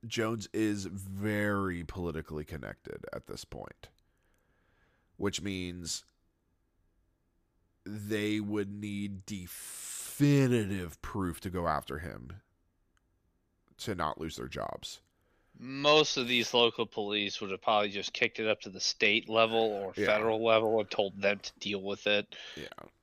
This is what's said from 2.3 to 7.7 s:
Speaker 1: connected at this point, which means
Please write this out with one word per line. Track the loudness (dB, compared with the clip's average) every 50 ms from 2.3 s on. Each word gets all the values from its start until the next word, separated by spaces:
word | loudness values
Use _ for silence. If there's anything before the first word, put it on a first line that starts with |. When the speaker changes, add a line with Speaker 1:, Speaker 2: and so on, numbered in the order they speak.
| -8 -8 -8
Speaker 1:
connected | -8 -10 -10 -10 -10 -12 _ _ -12 -12 -12 -10 -10
at | -10 -10 -10
this | -10 -12 -12 -12
point, | _ -12 -12 -12 -14 -16 _ -20 -20 _ _ _ _ _ _ _ _ _ _ _ _ _ _ _ _ _ _ _ _ _ _ _ _ _ -4
which | -4 -2 -2 -2
means | -6 -4 -4 -4 -6 -6 -8 -10 -8 -8 -8 -8 -10 _ _ _ _ _ _ _ _ _ _ _ _ _ _ _ _ _ _ _ _ _ _ _ _ _ _ _ _ _ _ _ _ _